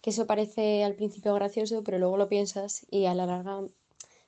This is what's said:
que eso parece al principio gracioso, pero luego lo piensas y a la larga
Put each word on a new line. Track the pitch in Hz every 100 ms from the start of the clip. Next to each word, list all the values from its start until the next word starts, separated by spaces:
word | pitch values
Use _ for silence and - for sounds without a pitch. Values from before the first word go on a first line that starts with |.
que | -
eso | 208 214
parece | 208 214 226 214 208
al | 208
principio | 202 208 - 214
gracioso, | 202 202 208 214 220
pero | 208 185
luego | 180 196
lo | 196
piensas | 202 202 196 202 - -
y | 196 185
a |
la | 180 180
larga | 180 185 196 190 - _ - - _